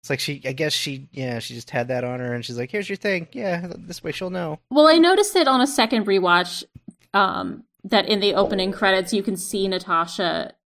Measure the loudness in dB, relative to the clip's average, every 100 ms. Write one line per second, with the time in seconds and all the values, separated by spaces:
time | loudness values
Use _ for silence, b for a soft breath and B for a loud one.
0 | -4 -4 -4 -6 -8 -2 -2 -2 -4 -8
1 | -12 -8 -6 -6 -8 -14 -6 -4 -2 -4
2 | -4 -6 -6 -6 -6 -8 -6 -6 -6 -4
3 | -2 -2 -4 -6 -4 -4 -6 -14 -14 -10
4 | -8 -8 -6 -6 -6 -8 _ 6 6 8
5 | 6 6 4 2 4 4 2 2 2 2
6 | 2 2 4 4 2 -6 -14 -20 -20 _
7 | _ 2 2 0 -6 -8 -16 _ 0 0
8 | 2 2 2 2 2 2 -2 0 2 2
9 | 0 -2 -2 -4 -4 -2 -2 -2 -2 -2
10 | -2 -2 -2 -2 -6 -14